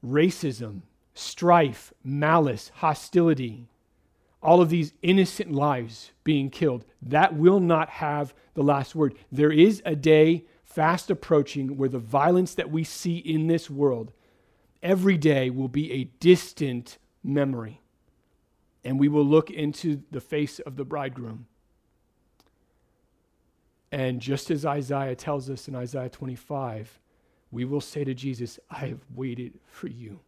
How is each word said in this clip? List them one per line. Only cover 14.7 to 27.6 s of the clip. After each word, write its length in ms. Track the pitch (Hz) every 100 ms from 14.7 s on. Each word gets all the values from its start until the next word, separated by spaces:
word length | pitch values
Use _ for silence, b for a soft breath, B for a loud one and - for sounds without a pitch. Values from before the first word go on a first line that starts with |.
| _
every 360 | 165 190 190 180
day 340 | 151 139 127
will 160 | 127 131
be 240 | 131 156
a 140 | 131 127
distant 920 | _ 165 180 - - 143 123 117 - _ _
memory. 580 | - 143 139 131 110 - _ _ _ _ _ _ _ _ _ _
And 160 | - 135
we 80 | 143
will 160 | 147
look 280 | 143 156 156
into 500 | 165 151 147 170 147 -
the 120 | 135
face 360 | - 151 147 -
of 180 | - 131
the 100 | 135
bridegroom. 600 | 151 139 127 117 110 117 _ _ _ _ _ _ _ _ _ _ _ _ _ _ _ _ _ _ _ _ _ _ _ _
And 280 | 143 131 123
just 300 | 117 135 -
as 160 | 156 147
Isaiah 500 | 143 131 139 135 127
tells 340 | - 143 131
us 180 | 131 -
in 80 | 131
Isaiah 340 | 123 135 127
twenty-five, 880 | - 131 123 _ 143 131 110 110 _ _ _ _ _ _
we 140 | 120